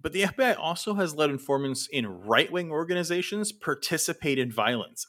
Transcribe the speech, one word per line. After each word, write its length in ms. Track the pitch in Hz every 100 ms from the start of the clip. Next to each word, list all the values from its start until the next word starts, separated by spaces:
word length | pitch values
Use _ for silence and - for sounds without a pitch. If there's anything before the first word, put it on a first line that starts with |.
But 120 | 160
the 80 | 180
F 120 | 196
B 100 | -
I 100 | 254
also 400 | - 160 175 220
has 200 | 202 175
let 140 | 151 151
informants 580 | 135 - 139 139 127 -
in 200 | 139 110
right-wing 640 | 90 101 117 185 175 165
organizations 800 | 151 165 180 165 175 180 208 208
participate 880 | - - 143 - 160 - - 151 131
in 120 | 123
violence 560 | 113 107 120 92 -